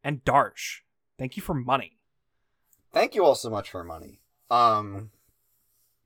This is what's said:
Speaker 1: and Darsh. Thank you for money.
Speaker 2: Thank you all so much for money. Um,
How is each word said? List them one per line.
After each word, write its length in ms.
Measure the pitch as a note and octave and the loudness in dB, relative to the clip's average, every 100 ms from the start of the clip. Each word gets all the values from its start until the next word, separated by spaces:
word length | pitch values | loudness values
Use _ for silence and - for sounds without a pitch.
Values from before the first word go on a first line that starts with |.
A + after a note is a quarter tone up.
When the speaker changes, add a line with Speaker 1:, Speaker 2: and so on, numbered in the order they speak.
Speaker 1:
and 180 | C#3+ C#3+ - | -8 -4 2
Darsh. 540 | C3+ G#2+ - - - _ _ _ - | 2 2 -2 -12 -14 _ _ _ -12
Thank 180 | C3 G3+ | -12 -10
you 60 | |
for 120 | - | -6
money. 420 | D3 B2 C3 F#2+ _ _ _ _ _ _ _ _ _ _ | -6 -2 -2 -4 _ _ _ _ _ _ _ _ _ _
Speaker 2:
Thank 220 | E3 A#3 | 0 0
you 100 | G#3+ | 4
all 100 | E3 | 4
so 140 | B2+ A#2+ | 4 0
much 220 | G#2 - | -6 -8
for 120 | F#2+ | -12
money. 380 | E2+ E2 A2 - _ _ _ | -12 -14 -16 -20 _ _ _
Um, 580 | A#2+ A#2 G#2+ G#2 G2+ G#2+ _ _ _ _ _ _ _ _ _ | 4 4 4 -2 -10 -14 _ _ _ _ _ _ _ _ _